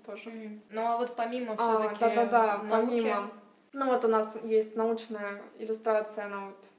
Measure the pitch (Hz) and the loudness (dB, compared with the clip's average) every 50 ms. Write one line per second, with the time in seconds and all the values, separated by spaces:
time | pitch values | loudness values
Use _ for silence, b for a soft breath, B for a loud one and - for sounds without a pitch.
0 | - - 202 196 - 226 226 226 220 214 208 214 - - 208 220 226 233 233 233 | -16 -14 -14 -12 -12 -12 -12 -12 -12 -12 -12 -14 -16 -10 -4 -2 0 0 0 0
1 | 247 247 - - 233 233 240 254 247 220 214 208 233 233 220 220 214 214 214 - | -2 -2 -4 -4 -4 -2 -2 -4 -4 -4 -2 0 2 2 2 2 2 0 0 2
2 | 233 226 220 220 240 226 233 233 226 214 202 202 208 214 220 226 233 247 240 233 | 2 2 4 4 4 4 6 6 6 4 2 0 0 2 2 2 4 2 2 2
3 | 226 214 214 202 202 208 - - - - _ _ _ _ - 277 269 262 254 233 | 2 2 0 -2 -2 -6 -8 -14 -20 -20 _ _ _ _ -6 -2 0 2 2 4
4 | 233 226 226 220 214 214 - 226 226 226 220 220 214 - - 226 220 226 226 220 | 4 4 4 4 2 0 -4 -8 -2 2 2 2 2 2 0 0 0 0 0 -2
5 | - - 226 208 208 202 202 202 - - - - 220 220 220 220 220 226 214 214 | -4 -6 -8 -8 -8 -8 -8 -10 -12 -16 -16 -10 -8 -6 -6 -2 0 2 2 2
6 | 214 214 - 220 208 202 202 202 196 196 196 - - - - | 0 -2 -6 -8 -8 -6 -6 -8 -8 -10 -14 -16 -20 -20 -20